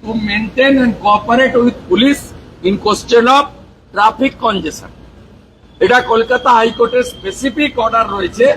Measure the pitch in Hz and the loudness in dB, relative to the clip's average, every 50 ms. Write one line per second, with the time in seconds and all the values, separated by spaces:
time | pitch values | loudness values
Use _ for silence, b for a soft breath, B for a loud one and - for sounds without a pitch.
0 | - 214 220 220 208 208 202 214 220 - - 247 262 277 277 262 254 233 202 - | -8 -6 -6 -4 -4 -2 -4 -4 -4 -4 0 2 2 4 4 4 2 0 -2 -2
1 | - 208 208 208 - - 233 247 262 254 - 247 240 247 - - - - 180 202 | 0 0 0 0 2 0 2 2 2 2 2 2 2 0 0 -4 -4 -2 0 2
2 | 240 285 277 - - - - - - - - - - 185 202 196 - 208 202 - | 2 2 0 -2 -6 -16 -20 -20 -20 -20 -20 -6 -4 -2 -2 0 0 -2 -2 -2
3 | - - 240 233 226 247 269 285 285 - - - - - - _ _ _ - 190 | -2 2 2 4 4 4 4 2 2 0 -8 -20 -20 -20 -20 _ _ _ -4 0
4 | 208 220 220 - 262 269 - - 254 226 208 185 156 151 - - - 87 - - | 0 0 2 0 -4 -4 -4 -2 -4 -4 -2 -2 -6 -8 -10 -10 -18 -20 -20 -20
5 | - - - - - - - - - _ _ _ _ _ - - - 180 240 254 | -20 -20 -20 -20 -20 -20 -20 -20 -20 _ _ _ _ _ -4 -2 0 2 2 2
6 | 247 - 233 226 226 - 247 247 247 254 247 226 226 233 226 - 233 226 240 247 | 2 2 0 0 0 0 -2 -2 2 2 2 4 2 0 0 0 -2 0 0 -2
7 | 247 - - - - 196 190 - 247 269 226 311 294 285 - 247 220 226 220 226 | -2 -2 -8 -12 -12 -12 -10 -6 -6 -6 -2 -2 -4 -2 -2 -2 -2 0 0 0
8 | 226 202 196 202 185 175 - 202 240 277 294 | -2 -2 -4 -6 -6 -8 0 2 2 2 2